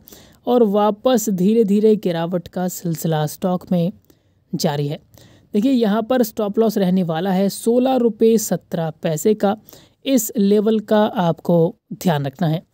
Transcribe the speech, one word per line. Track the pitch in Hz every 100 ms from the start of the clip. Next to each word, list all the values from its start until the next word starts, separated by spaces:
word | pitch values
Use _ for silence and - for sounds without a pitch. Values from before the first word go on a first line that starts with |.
| - - - _ -
और | 247
वापस | 220 208 214 208 254 254 226
धीरे-धीरे | 185 185 226 202 208 220 220
गिरावट | 185 165 170 180 -
का | 185 180
सिलसिला | - 170 156 165 156 151
स्टॉक | - 185 180 -
में | 180 170 - _ _ _ _ _
जारी | 165 175 147 143
है। | 165 - - - _ _
देखिए | 214 254
यहाँ | 254 220 214
पर | 226 254
स्टॉप | 226 - 208 208
लॉस | 220 208
रहने | 185 190
वाला | 170 160 196
है | 185 196
सोलह | - 226 240 254 262
रुपये | 233 214 226 226
सत्रह | - 175 - 170 160
पैसे | - 170 156 214
का। | 214 202 214 _ - - _ 277
इस | 269 - -
लेवल | 196 208 214 220
का | 214 214
आपको | 214 226 170 160 - 170 165 - _
ध्यान | 190 185 147 139
रखना | - 160
है, | 160 -